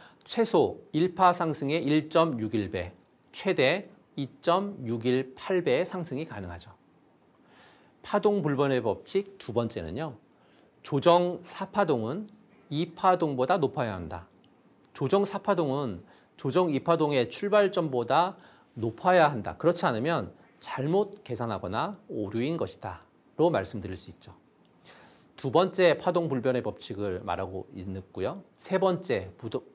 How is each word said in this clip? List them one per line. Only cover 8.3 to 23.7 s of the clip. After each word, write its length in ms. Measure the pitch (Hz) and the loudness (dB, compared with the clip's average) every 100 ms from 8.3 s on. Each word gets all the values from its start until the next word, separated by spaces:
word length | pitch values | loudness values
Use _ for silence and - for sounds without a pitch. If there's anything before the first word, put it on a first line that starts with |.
| 208 | 2
불변의 420 | 151 135 139 131 | 2 2 2 2
법칙 540 | 113 95 - 190 202 - | 0 -2 -4 -4 -4 -8
두 160 | - | -6
번째는요, 640 | 120 117 - 82 98 160 110 _ _ _ _ _ _ | -2 -2 -4 -8 -8 -8 -10 _ _ _ _ _ _
조정 560 | - 143 170 170 180 180 | -4 2 6 6 4 -2
사 260 | - - 196 | -10 -10 -4
파동은 580 | - 190 131 110 165 214 - _ - - | 0 2 2 -2 -6 -10 -16 _ -20 -6
이 220 | 147 170 | -4 -4
파동보다 680 | - 190 180 165 135 127 185 | 2 4 4 2 0 2 2
높아야 380 | 139 - 120 95 | 0 0 -4 -4
한다. 320 | 85 87 - _ _ _ _ _ _ | -8 -10 -14 _ _ _ _ _ _
조정 320 | - - 196 | -6 2 2
사 140 | 202 196 | 2 -2
파동은 640 | - 185 151 135 135 87 - - _ - | 0 0 0 0 -4 -8 -12 -20 _ -8
조정 320 | 139 135 180 | 0 2 2
이 120 | 139 | 2
파동의 480 | 151 170 151 139 120 | 2 2 2 2 0
출발점보다 1080 | - 202 208 202 190 160 127 117 139 180 - - - _ | -2 2 4 4 2 -2 -2 0 2 2 -4 -18 -20 _
높아야 580 | - 110 110 185 180 151 | -6 -4 0 4 6 6
한다. 240 | 135 98 - | 4 -6 -2
그렇지 300 | 160 175 180 | 0 2 0
않으면 480 | 117 139 165 95 - _ _ | 0 -2 -2 -4 -12 _ _
잘못 640 | - - 139 185 208 - | -12 -6 0 0 0 -6
계산하거나 720 | - 120 117 98 92 107 165 202 - | -10 -6 -4 -4 -4 -4 -6 -8 -10
오류인 480 | 143 98 113 131 165 | -6 -4 -2 -2 -2
것이다.로 920 | 98 - 98 90 - _ _ - 165 | -6 -8 -12 -12 -18 _ _ 0 2
말씀드릴 460 | 127 95 | 2 -2